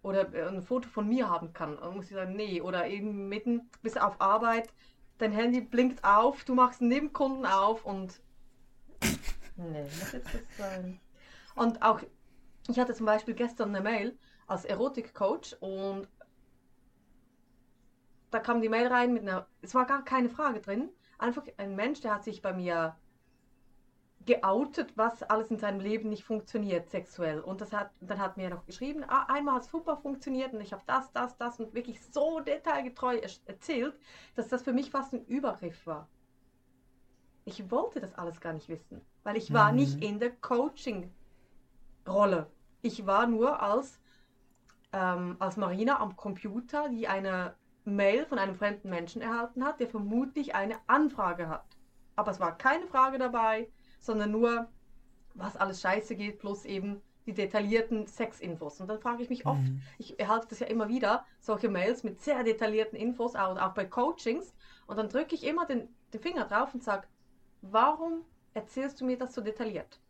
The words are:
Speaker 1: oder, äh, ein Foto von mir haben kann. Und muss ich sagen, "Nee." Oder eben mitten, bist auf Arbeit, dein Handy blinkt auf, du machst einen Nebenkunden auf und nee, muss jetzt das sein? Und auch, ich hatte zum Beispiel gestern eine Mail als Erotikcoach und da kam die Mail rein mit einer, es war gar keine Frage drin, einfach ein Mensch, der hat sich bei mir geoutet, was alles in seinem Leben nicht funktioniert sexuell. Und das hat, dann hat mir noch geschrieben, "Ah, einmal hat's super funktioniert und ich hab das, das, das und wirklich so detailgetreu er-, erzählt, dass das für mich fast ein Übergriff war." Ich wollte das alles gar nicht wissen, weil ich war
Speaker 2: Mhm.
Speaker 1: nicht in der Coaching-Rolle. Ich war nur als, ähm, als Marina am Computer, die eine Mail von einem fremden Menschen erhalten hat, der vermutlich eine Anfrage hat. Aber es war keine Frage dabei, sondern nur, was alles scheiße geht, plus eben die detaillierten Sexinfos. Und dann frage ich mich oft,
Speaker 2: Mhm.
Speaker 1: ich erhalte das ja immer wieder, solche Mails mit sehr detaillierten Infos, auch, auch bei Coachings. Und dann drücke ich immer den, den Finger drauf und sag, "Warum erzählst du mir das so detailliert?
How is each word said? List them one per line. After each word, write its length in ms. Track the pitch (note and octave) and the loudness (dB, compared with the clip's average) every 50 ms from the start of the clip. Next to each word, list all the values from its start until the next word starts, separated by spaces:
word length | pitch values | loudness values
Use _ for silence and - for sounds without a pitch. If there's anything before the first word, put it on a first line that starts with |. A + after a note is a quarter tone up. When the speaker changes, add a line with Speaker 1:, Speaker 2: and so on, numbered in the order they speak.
Speaker 1:
oder, 320 | - G3 F#3+ G3 F#3+ G3 - | -2 2 4 4 4 2 0
äh, 120 | E3 D#3+ F3+ | -4 -4 -2
ein 140 | G3 F#3 | -4 -6
Foto 260 | F3+ - B3 B3+ A#3+ - | -2 -2 -2 -2 -2 -2
von 200 | - G#3+ G#3 G#3 | -4 -2 2 2
mir 200 | A#3 C4 A#3 G3 | 2 2 4 2
haben 220 | E3+ E3 E3+ D#3+ | 2 0 0 -6
kann. 240 | E3 - E3 D3+ D3 - | -6 -6 -6 -6 -6 -8
Und 180 | - F3 F#3 | -8 -8 -8
muss 100 | G3 F#3 | -8 -10
ich 60 | - | -8
sagen, 220 | G3 F#3+ F#3 F#3 F#3+ | -6 -6 -6 -4 -4
"Nee." 240 | G#3 G#3+ G3+ F#3 E3+ | -4 -4 -2 -2 -2
Oder 260 | - F#3 F#3 F3 F3 - | -2 -2 0 0 0 -2
eben 400 | G3 G3+ G3+ G#3+ G#3 G3+ G3 G3 | -2 -4 -4 -4 -4 -4 -4 -4
mitten, 420 | G3+ G#3+ G#3+ A#3+ A#3 A#3+ A#3+ - - - | -6 -2 0 0 0 0 -2 -8 -20 -8
bist 180 | - A3 A3 - | -6 -4 0 2
auf 200 | G#3 G3+ - - | 2 2 2 2
Arbeit, 520 | F#3+ G3 G#3 A3 A#3 A#3 A3+ A3+ A3+ - - - - - _ _ - - _ - | 4 4 4 6 4 4 2 2 0 -4 -12 -20 -20 -20 _ _ -20 -20 _ 0
dein 140 | A3+ G#3+ | 0 2
Handy 280 | G#3 G#3+ A#3 A#3+ B3 B3+ | 2 2 4 4 2 2
blinkt 440 | B3 - - A#3+ B3+ B3+ B3+ - - | 0 2 4 4 4 4 4 2 6
auf, 400 | A3 G3+ G#3 A#3 C4+ C#4 - - | 8 8 8 8 6 4 2 -2
du 100 | - B3+ | 2 6
machst 260 | B3+ B3 A#3+ B3 - | 6 6 6 6 2
einen 100 | A#3+ A#3 | 4 4
Nebenkunden 560 | B3+ C#4+ D4+ D4 - - C#4 C4+ C4+ C4 B3+ | 4 4 2 -2 0 0 0 2 2 0 0
auf 380 | F#3 F#3+ G3 G3 G#3+ A3 A3 - | 2 4 4 4 4 2 0 -4
und 360 | G#3 G3 F#3+ F#3+ F#3 - - - - - - - - - - - - - - - - - - - - - - - - - - - - - | -6 -6 -6 -8 -10 -12 -16 -20 -20 -20 -20 -20 -20 -20 -20 -20 -20 -20 -20 -20 -20 -6 -2 0 0 0 0 -2 -4 -4 -4 -6 -10 -10
nee, 340 | F3+ F3 E3 D#3 D3+ C#3+ C#3+ | -10 -8 -8 -6 -6 -8 -8
muss 200 | D3+ E3 F#3+ - | -8 -8 -8 -8
jetzt 220 | C4 B3 - - - | -6 -8 -6 -4 -4
das 80 | A3 - - - | -4 -6 -8 -8
sein? 440 | - G3+ F#3+ F#3+ F#3 F#3 F#3 F#3 - - - - - - - - - - - - | -6 -6 -6 -6 -6 -8 -8 -10 -12 -18 -20 -20 -20 -20 -20 -20 -20 -20 -12 0
Und 280 | - A#3 A3+ A3+ - | 2 2 2 2 6
auch, 180 | - A3+ - - - - - _ - - - - - - - - - - | 6 6 6 4 0 -12 -18 _ -20 -20 -20 -20 -20 -20 -20 -12 -6 -2
ich 100 | A#3+ B3 | 2 2
hatte 140 | B3 B3 A#3 | 2 2 0
zum 120 | - A3+ | 0 4
Beispiel 280 | G#3+ G#3+ G#3+ G#3+ - A3 | 4 4 4 2 -2 -2
gestern 360 | - A#3+ A#3+ - - A3+ G3+ G3+ | -2 -2 -4 -2 -2 -2 -2 0
eine 80 | F#3+ | 0
Mail 360 | G3 G#3+ A#3 G#3+ G3+ A#3+ C4 - - - - - - | 0 0 0 0 -2 -4 -6 -10 -20 -20 -20 -20 -6
als 180 | - G3 F3+ - | -6 -6 -4 -2
Erotikcoach 920 | - G3 F#3+ B3 C#4 C4+ A#3+ A3 - _ - G3+ G3 D4+ E4+ - - - - | -4 -2 0 0 -2 -2 -4 -8 -8 _ 0 0 0 0 -2 -4 -14 -14 -10
und 480 | - G3 F#3+ F#3+ G3 G3 G3 G3 G3 - - _ - _ _ _ - _ _ _ _ _ _ _ _ _ _ _ _ _ _ - _ _ _ _ _ _ _ _ _ _ _ _ _ - _ _ _ _ _ _ _ _ | -8 -6 -6 -4 -4 -4 -4 -6 -8 -12 -18 _ -20 _ _ _ -20 _ _ _ _ _ _ _ _ _ _ _ _ _ _ -20 _ _ _ _ _ _ _ _ _ _ _ _ _ -20 _ _ _ _ _ _ _ _
da 80 | - G#3+ | -4 -2
kam 220 | G#3+ - A#3 A#3 | 0 2 2 2
die 60 | A3 A3 | 2 2
Mail 180 | A3+ A3+ A#3+ | 2 2 4
rein 260 | B3 B3 B3 B3 B3 | 4 4 4 4 4
mit 100 | B3 A3+ | 2 0
einer, 260 | G3+ G3 F#3 F#3 - - _ _ | 0 -2 -4 -4 -6 -10 _ _
es 120 | - - - | -16 0 2
war 100 | B3+ B3 | 2 4
gar 180 | B3 C#4 C#4 C4+ | 4 0 -2 0
keine 240 | - C4 C4 B3 A#3+ | 0 2 2 2 2
Frage 320 | - - D4+ C#4 A#3 G#3 | 0 0 0 0 0 -2
drin, 300 | - G3+ G3 A3+ D4 F#4 - _ _ _ _ - | -4 -4 -2 -2 -2 -4 -8 _ _ _ _ -2
einfach 240 | - A#3+ A#3+ D4 C#4+ - - | -2 -2 -2 -2 -8 -10 -10
ein 180 | - G3 G3 G3 | -8 -8 -6 -2
Mensch, 240 | G3 A3 C4 D4+ - | -2 -2 -2 -2 -2
der 120 | - A3 G#3 | -2 -2 -2
hat 80 | G3+ - | -2 -2
sich 160 | A3+ G3 - | -8 -10 -4
bei 100 | - G3 | -4 -4
mir 440 | F3+ F#3 F3+ F3 E3+ E3 E3 D#3+ D#3+ - _ - _ _ _ _ _ _ _ _ _ _ _ - - - _ _ _ _ _ _ _ _ - | -2 -2 -2 0 0 2 0 0 -4 -10 _ -20 _ _ _ _ _ _ _ _ _ _ _ -20 -20 -20 _ _ _ _ _ _ _ _ 2
geoutet, 680 | - A#3+ A#3+ - F#3+ G3 A#3 C#4+ D4 - E4+ B3+ - - G#3+ | 2 4 4 6 4 4 4 2 0 -2 -4 -4 -4 0 0
was 240 | A3 A#3 A#3 - | 2 2 0 -4
alles 280 | - - G#3+ G#3+ A3 - | 0 0 0 0 2 -2
in 80 | A3+ G#3+ | -4 -2
seinem 220 | G#3+ G#3 G3 G3 | -2 -2 -2 -2
Leben 300 | F#3+ G#3 G#3+ A3 A3 G#3+ | -2 -2 -2 -2 -2 -4
nicht 120 | G#3+ G#3+ - | -6 -6 -4
funktioniert 680 | - A3 G#3+ G#3+ - - A3 G#3 G3 F3+ E3+ E3+ - | -4 -4 -4 -4 -4 -4 -4 -2 0 -2 -2 -2 -4
sexuell. 500 | - F#3 F#3 - - - E3+ D#3 D3+ D#3 | -6 -8 -8 -8 -6 -4 -2 -2 -2 -4
Und 200 | D#3+ F3+ F#3+ F#3+ | -6 -8 -8 -8
das 100 | G#3+ G3+ | -8 -4
hat, 200 | G#3+ G#3 G3+ - _ _ | -4 -4 -4 -4 _ _
dann 180 | F#3 F3+ G3 F#3+ | -8 -8 -4 -4
hat 180 | G3 F#3 - | -4 -4 -4
mir 140 | G3 F#3 F3+ | -6 -6 -6
noch 160 | F3 F3 - | -6 -8 -12
geschrieben, 380 | - F3 - B3 C#4 D4 D#4 C4+ - | -16 -12 -8 -8 -6 -6 -6 -4 2
"Ah, 160 | - C4+ - - | 2 2 2 2
einmal 260 | C4 D4 C#4+ C#4+ C4 | 0 0 2 2 0
hat's 140 | B3+ B3+ - | 0 -2 -4
super 260 | - E4 E4 - D4 | -8 -6 -2 -2 -4
funktioniert 560 | D4 - C#4 C#4 C4+ - C#4 C4 B3+ C4 C4 | -4 -4 -8 -8 -6 -6 -4 -2 -2 -4 -4
und 80 | B3+ G#3+ | -6 -10
ich 120 | G#3 G3+ G3+ | -8 -10 -12
hab 120 | G3 - | -10 -4
das, 240 | - B3+ C4 C4 - | 0 0 0 0 -2
das, 240 | _ A#3+ B3 B3 - _ | _ -4 -4 -4 -6 _
das 220 | A#3+ A#3+ A#3 - | -8 -8 -6 -8
und 120 | A3+ A3 - | -10 -6 -6
wirklich 240 | A#3 A#3+ B3 A#3 - - - | -8 -8 -8 -12 -14 -18 -6
so 280 | - D4 D4 D#4+ E4 D#4+ | 0 2 2 2 2 -2
detailgetreu 760 | C#4+ D4 C#4+ D4+ - E4 D4 C#4 B3+ B3+ B3 - C4 B3+ B3 | -2 -2 -4 -2 0 0 0 0 -2 -6 -6 -2 0 0 0
er-, 140 | A3+ - F#3+ F#3 - _ | 0 -2 -6 -12 -14 _
erzählt, 480 | - G3 - - - D#4 A#3+ A#3+ D4+ - - - - - - - - _ | -16 -16 -12 -6 -2 0 0 0 -2 -4 -10 -20 -20 -20 -20 -20 -10 _
dass 140 | - A#3 - | -6 -4 -2
das 140 | B3+ B3 B3+ | -4 -2 0
für 80 | C4+ A#3+ | 0 0
mich 160 | C4 C#4 - | 0 0 0
fast 240 | - C4+ C4 - B3+ | -2 -4 -4 -2 -8
ein 100 | A#3+ - | -8 -6
Übergriff 600 | - A#3 C#4+ C#4 A#3+ F#3+ - F#3 E3+ E3 - - | -2 -2 0 0 -2 -2 -4 -8 -10 -10 -10 -10
war." 240 | E3 D#3 D3+ D#3+ _ _ _ _ _ _ _ _ _ _ _ _ _ _ _ _ _ _ _ _ _ _ _ _ _ _ _ _ | -8 -8 -8 -10 _ _ _ _ _ _ _ _ _ _ _ _ _ _ _ _ _ _ _ _ _ _ _ _ _ _ _ _
Ich 240 | G#3 F3+ - G3 F#3 | -12 -12 -10 -6 -2
wollte 280 | A#3 C#4 F#4+ A#4+ - C4+ | -2 -2 -2 -2 -4 -8
das 140 | G3 F#3 - | -8 -8 -10
alles 260 | - F3 E3+ E3 - | -8 -8 -8 -8 -8
gar 100 | - E3 | -8 -8
nicht 160 | D#3+ D#3 - - | -8 -8 -8 -10
wissen, 320 | E3 D#3+ - _ - - - - _ _ | -12 -12 -12 _ -20 -20 -20 -20 _ _
weil 160 | _ G#3 G#3 A3 | _ -4 -4 -4
ich 160 | A3 - C#3+ | -2 4 6
war 180 | A3+ G#3 G#3 | 8 8 8
Speaker 2:
Mhm. 0 | |
Speaker 1:
nicht 300 | - B2+ - C#3 C#3 - | 8 6 4 4 2 -2
in 160 | G#3+ G#3 G#3 G#3 | -2 -4 -2 -2
der 140 | A#3+ A#3+ A#3+ | -2 -4 -4
Coaching-Rolle. 800 | _ - - B3+ A#3+ C4+ D4+ - - - C4 G#3 F#3 F3+ F3+ - - - - - _ - _ - - _ _ _ - - - - - - - F#3 G3+ G#3 G3 F#3 E3 D3+ - - _ - _ - _ | _ -4 0 0 2 2 0 -4 -6 -6 -6 -6 -6 -8 -10 -16 -20 -20 -20 -20 _ -20 _ -20 -20 _ _ _ -20 -20 -20 -20 -16 -8 0 4 6 6 6 6 2 0 -4 -14 _ -20 _ -18 _
Ich 240 | - A#3 - - G3 | -4 -4 -4 -2 0
war 200 | G3 G3 G#3 A#3+ | 4 4 6 6
nur 340 | A#3+ A#3 A3 A#3 C#4 D4 - | 6 4 4 4 4 4 2
als, 380 | - G3+ G#3 B3+ C4+ - - _ _ _ _ _ _ _ _ _ _ _ _ _ _ _ _ _ _ _ | 2 2 2 2 2 -2 -14 _ _ _ _ _ _ _ _ _ _ _ _ _ _ _ _ _ _ _
ähm, 440 | - G3 F#3 F#3 F3+ F3 F3+ F3+ F3 - | -2 0 2 2 2 0 -2 -4 -4 -2
als 160 | G3 F#3 F3+ | -4 -2 0
Marina 440 | G#3 G3 F3 F#3 F#3+ A3 B3 C#4+ - | -2 -2 -2 0 2 2 2 2 2
am 160 | - F#3+ F#3 | 0 -4 -6
Computer, 720 | - - G3+ F#3 F#3 - G#3 F#3+ A#3+ B3 - - D4 D4+ C#4+ | -8 -8 -8 -8 -6 -8 -6 -6 -6 -8 -4 -4 -2 -2 -2
die 180 | A#3+ A3+ A3+ - | -4 -4 -2 -2
eine 480 | G3 G3 G3 F#3+ F#3 F3+ F3+ F3 - _ _ _ _ _ _ | -2 -2 0 -2 -2 -2 -4 -6 -8 _ _ _ _ _ _
Mail 420 | G#3 G3+ G3+ G3 G3 G#3 B3+ D#4+ | -2 2 4 6 6 6 4 2
von 120 | - C#4+ G#3+ | 0 0 0
einem 180 | G3 G3 F#3 | 0 0 0
fremden 340 | F3+ G#3 G3+ G#3 G3+ - G3 | -2 -2 -2 -2 -4 -6 -4
Menschen 320 | F3+ E3+ E3+ E3 - A#3 | -4 -4 -4 -6 -8 -6
erhalten 420 | - A3+ A#3 A#3 A#3 A#3+ - B3+ C4 | -4 -2 -2 -2 -4 -4 -4 -2 -2
hat, 160 | D4 D#4 - | -2 0 -2
der 80 | B3 A#3 | -4 -4
vermutlich 640 | - G#3+ G3+ G3+ A3 A#3+ C#4 C4+ - D4+ C#4 C#4+ - | -2 -4 -2 0 0 0 0 0 -2 -4 -4 -2 0
eine 220 | G3 G3 G#3+ A3 - - - | 0 0 0 -4 -6 4 4
Anfrage 600 | A#3+ D4 D#4 C#4+ - - G3 F3 E3+ F3 E3+ D#3+ | 6 6 6 4 4 2 0 0 0 0 -4 -4
hat. 300 | D#3 - - - - - - _ _ - - - - | -6 -8 -8 -14 -20 -20 -20 _ _ -20 -20 -6 -2
Aber 140 | - G#3+ G#3 | 0 0 0
es 80 | F3+ F#3 | 0 0
war 180 | F#3 E3 E3 - | -2 -2 -2 2
keine 280 | - C4 D4 E4+ F4 F4+ | 4 4 4 4 0 0
Frage 300 | - C4 C4 C4 C4+ B3+ | 4 4 4 4 4 0
dabei, 520 | B3+ B3 A#3+ A#3 A3+ A3 A3 A3 A3+ - - - - - - - | -2 0 2 2 2 2 2 0 -2 -8 -12 -20 -20 -20 -20 -12
sondern 320 | - - A3 G#3+ G#3 G#3 | -4 -2 -2 0 0 0
nur, 400 | G#3+ A3 A#3 A#3 A#3 A#3 A#3 - - - - - - - - - - - - - - | 4 4 4 4 4 0 -2 -6 -12 -20 -20 -20 -20 -20 -20 -20 -20 -20 -20 -20 -12
was 220 | F#3 F#3 G3+ - | -8 -8 -8 -2
alles 240 | - G3 G3 F#3 - | -2 -2 -2 -2 -2
scheiße 340 | - F#3 G3 G#3+ G#3+ - A3+ | 0 2 2 2 0 -4 -6
geht, 220 | - G3+ G#3 G3+ - | -6 -6 -8 -8 -8
plus 240 | - G3+ G3+ G3 - | -8 -8 -8 -8 -6
eben 360 | - G3 F#3+ F#3 G3+ G3+ G3+ - _ _ _ _ | -6 -6 -4 -4 -4 -8 -8 -12 _ _ _ _
die 80 | A3+ G3 | -8 -4
detaillierten 720 | G#3 G3 F#3+ - G#3+ G#3 G3+ A3+ A3+ A3+ - A#3 G#3+ G#3+ | -2 -2 0 0 0 2 4 2 2 2 2 -2 -2 -2
Sexinfos. 760 | - - - F#3+ - - - - F3 E3 E3 D#3+ D3 - - | -6 -6 -6 -6 -6 -6 -10 -8 -8 -8 -8 -8 -12 -10 -10
Und 80 | F#3 F#3+ | -8 -8
dann 120 | A3 G#3+ | -8 -2
frage 220 | - A#3+ A#3+ A#3 | -2 -2 -2 -2
ich 80 | B3 - | -4 -6
mich 160 | B3+ A#3+ - | -6 -2 0
oft, 260 | - C#3+ C#3 C3 C3 | 0 2 2 2 0
Speaker 2:
Mhm. 80 | C3+ C3+ - - - - | 0 -4 -8 -12 -16 -16
Speaker 1:
ich 200 | - - - - | -16 -12 -6 -4
erhalte 280 | - G3 A3 A3+ A3+ - | 0 2 2 0 0 -6
das 120 | A3+ - | -8 -8
ja 60 | B3 - | -4 -2
immer 200 | A3+ A3+ G#3+ G#3 | 0 0 0 0
wieder, 380 | A#3+ C4 A3 G3+ A3+ B3+ - - - _ | 0 2 2 2 2 2 0 -10 -20 _
solche 280 | - - G#3+ G3+ - G#3+ | -2 -2 0 0 0 0
Mails 340 | G3 F3+ F3+ G#3+ B3 - - | 0 2 2 0 0 0 -4
mit 160 | G#3+ A3 - | -8 -8 -4
sehr 220 | - D4 C#4+ B3+ A#3+ | -2 0 0 2 2
detaillierten 540 | A3+ A3 A3 A3+ G#3+ G#3+ A3 A3 G#3+ - - | 0 2 2 0 2 2 2 0 0 -2 -2
Infos, 380 | G#3+ A#3+ A#3+ B3 A#3 B3 - | -2 -2 0 0 -2 -2 0
auch, 220 | A3 F#3+ F#3 F#3 F#3+ | 0 0 0 0 0
auch 140 | - F#3 - | -2 -2 0
bei 120 | G#3+ F#3+ | -2 -4
Coachings. 680 | F#3+ - B3 B3 - E4+ - - A3+ A#3+ E4+ F#4+ - _ - - - - - _ | -2 0 0 0 0 0 -2 -2 -2 -2 -2 -4 -10 _ -20 -20 -20 -20 -20 _
Und 100 | - - G#3+ | -6 -4 -4
dann 100 | G#3+ G#3+ | -4 0
drücke 240 | - C4+ D#4+ - E4 | 0 -2 0 0 -4
ich 100 | D#4+ A#3+ | -2 -2
immer 220 | C#4 D4+ F4 E4+ | 0 0 0 0
den, 280 | - C4+ A#3 - - - _ _ _ - | 0 -2 -2 -2 -6 -18 _ _ _ -12
den 60 | G#3+ | -6
Finger 240 | - E4+ F#4 D4+ G#3 | -6 -4 -2 -2 -2
drauf 280 | - G3+ A3 C4+ C#4 - | 0 2 0 0 0 -4
und 100 | B3 - | -6 -2
sag, 240 | A3+ G3+ G3 - - _ _ _ _ _ _ - _ _ _ | -2 -2 -2 -4 -12 _ _ _ _ _ _ -20 _ _ _
"Warum 640 | - F#3+ G3+ A3 A#3+ C#4 D4+ D#4 E4 E4+ E4 E4 E4 _ _ _ _ _ _ | -14 0 2 4 4 4 2 0 -2 -4 -4 -6 -8 _ _ _ _ _ _
erzählst 460 | G#3+ G#3+ - - C4 C4+ C#4 C#4 - | -10 -10 -6 -6 -4 -4 -4 -6 -4
du 60 | C4 | -2
mir 120 | B3+ B3+ B3 | -2 -2 -2
das 160 | C4 B3+ - | -4 -6 -6
so 60 | B3+ | -6
detailliert? 580 | G#3 G#3+ G#3+ - A#3 A3 F#3 D3+ - _ - _ _ | -6 -6 -6 -6 -6 -6 -6 -8 -10 _ -18 _ _